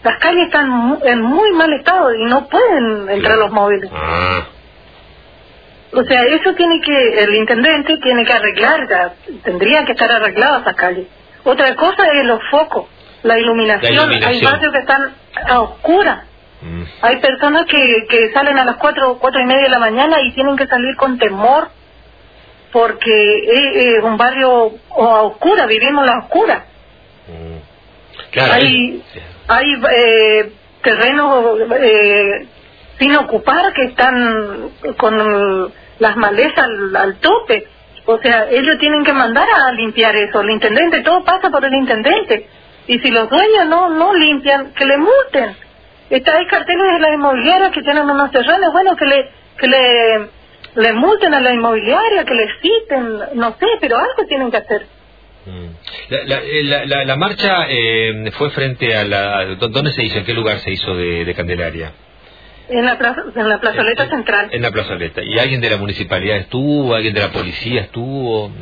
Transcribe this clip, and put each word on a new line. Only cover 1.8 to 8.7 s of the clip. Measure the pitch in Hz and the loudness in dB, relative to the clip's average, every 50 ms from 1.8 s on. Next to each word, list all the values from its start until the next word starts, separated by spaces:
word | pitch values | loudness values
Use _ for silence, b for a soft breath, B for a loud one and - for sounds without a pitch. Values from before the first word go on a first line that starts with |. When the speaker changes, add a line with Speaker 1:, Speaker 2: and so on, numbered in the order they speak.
| - 370 370 370 330 254 233 | 0 0 2 2 2 2 0
Speaker 1:
y | 220 220 | 0 0
no | 233 247 277 269 | 0 0 -2 -2
pueden | - - 370 494 466 359 277 240 226 214 208 202 190 | 0 2 2 4 4 4 2 2 0 -2 -4 -4 -4
entrar | 202 202 - 208 220 | -2 -2 0 2 2
Speaker 2:
Claro. | 220 | 2
Speaker 1:
los | 214 202 | 2 2
móviles. | 214 214 202 202 202 190 196 185 - | 2 0 2 2 0 -2 -2 -8 -10
Speaker 2:
Ah. | 156 156 160 165 175 180 185 92 90 82 - - - - - - - - - - - - - - - - - - - - - - - - - - - - - | -8 -6 -4 -2 -2 0 0 -2 -4 -6 -8 -18 -20 -20 -20 -20 -20 -20 -20 -20 -20 -20 -20 -20 -20 -20 -20 -20 -20 -20 -20 -20 -20 -20 -20 -20 -20 -20 -2
Speaker 1:
O | - 254 233 | -2 -2 0
sea, | - 254 254 247 | 2 2 2 4
eso | 254 302 311 311 381 370 | 2 2 2 0 0 0
tiene | - 349 339 330 320 | 2 2 2 2 0
que, | - 294 294 277 254 226 208 208 208 | 0 0 2 2 2 2 2 2 2
el | 208 208 | 2 2
intendente | 220 220 226 240 226 254 311 311 285 285 311 311 | 0 2 0 0 2 2 2 2 0 0 -2 -2
tiene | 302 - 254 240 240 226 | 0 0 0 0 0 2
que | 226 247 | 2 0
arreglar, | 226 208 208 196 190 214 262 | 2 0 -2 0 0 2 2